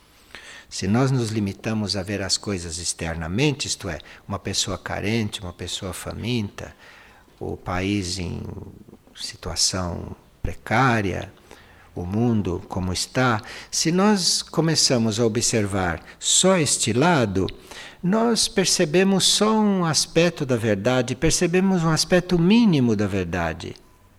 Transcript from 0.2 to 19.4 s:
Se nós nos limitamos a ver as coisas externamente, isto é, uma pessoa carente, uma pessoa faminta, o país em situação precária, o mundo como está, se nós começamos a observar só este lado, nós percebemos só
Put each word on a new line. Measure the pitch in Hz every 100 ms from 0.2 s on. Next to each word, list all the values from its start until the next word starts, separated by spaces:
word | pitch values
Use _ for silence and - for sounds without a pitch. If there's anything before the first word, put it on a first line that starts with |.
| _ - - - -
Se | - 92
nós | 113 135
nos | 135 110
limitamos | 110 98 95 113 110 101 101
a |
ver | 92 101
as | 95 -
coisas | - 95 87 82
externamente, | 82 - 82 82 82 98 151 135 98
isto | - 95
é, | 73 - - -
uma | 98
pessoa | - 95 - 92
carente, | - 90 92 117 101 -
uma | 92
pessoa | - 87 - 95
faminta, | 85 87 85 104 123 101 - - - - - - - _ _
o | 95 90
país | - 90 95 104 87 92
em | 87 87 90 - - - - - _ -
situação | - - 92 85 - 95 90 90 90 - - _
precária, | - - - 113 131 113 98 90 - - - - - - -
o | 92 90
mundo | 104 123 110 92 90 -
como | 95 92
está, | 90 - 127 123 110 - - -
se | - 165
nós | 175 208 202 170 -
começamos | - - 160 151 - 127 113 104
a | 117
observar | 113 - 117 101 98 90 78 - -
só | - - 185 190
este | 139 - -
lado, | 110 170 160 110 95 87 - - - - -
nós | 175 220 233 220 -
percebemos | - 180 - 165 175 196 190
só | - -